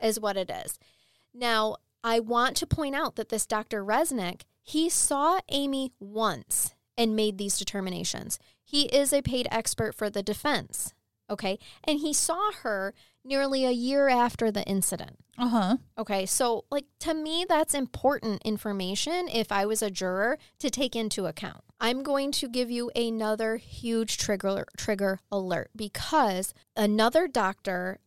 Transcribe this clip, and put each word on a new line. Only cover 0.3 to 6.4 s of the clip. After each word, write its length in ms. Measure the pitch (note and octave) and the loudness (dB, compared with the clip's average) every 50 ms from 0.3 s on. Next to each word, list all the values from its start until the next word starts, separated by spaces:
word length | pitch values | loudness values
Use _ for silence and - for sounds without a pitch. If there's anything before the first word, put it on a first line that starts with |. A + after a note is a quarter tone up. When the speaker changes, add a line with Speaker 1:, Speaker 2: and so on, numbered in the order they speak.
| G3 | -2
Speaker 1:
it 140 | G3 F#3 - | -2 -4 -4
is. 280 | - F#2 - - - - _ _ _ _ _ _ _ _ _ _ - | -6 -10 -8 -10 -12 -14 _ _ _ _ _ _ _ _ _ _ -8
Now, 440 | A#3+ B3 A#3 A3+ A3 G#3+ A3 - - _ _ _ _ - | -4 0 2 2 2 2 0 -2 -6 _ _ _ _ -2
I 160 | A#3 A#3 A#3 | 2 2 2
want 360 | A3+ A3 A#3+ A#3+ A#3+ C4 - - | 2 2 2 2 2 2 2 -2
to 80 | B3+ | -2
point 280 | - - - D4+ C#4 C#4 | 0 0 0 0 0 0
out 220 | C#4+ D#4+ B3 - | -2 -2 -2 -2
that 140 | - G#3+ - | -4 -6 -4
this 160 | A3+ G#3+ - | -2 -2 -2
Doctor 360 | - A3+ G#3+ G#3+ - A3+ G#3 G3 | 0 -2 -2 -2 -2 -4 -4 -2
Resnick, 580 | G3+ G#3+ C4+ E4 D#4+ C#4 A3+ F#3 F3 F3 - - _ _ _ _ | 2 2 2 2 2 0 -2 -2 -4 -6 -8 -14 _ _ _ _
he 260 | - - D#4 D#4+ E4+ | -4 0 0 2 2
saw 500 | - - - - D4 C#4 C#4+ D#4+ F#4 F#4+ - - | 2 2 2 2 2 2 4 4 4 2 0 0
Amy 440 | - C#4+ C#4 C#4 C4+ C4+ C4+ B3+ - - | -2 0 0 0 -2 -2 -4 -4 -8 -12
once 760 | G3+ G3+ G#3 G#3+ A3 G#3 E3+ A#2+ | -14 -8 -2 0 0 0 0 -2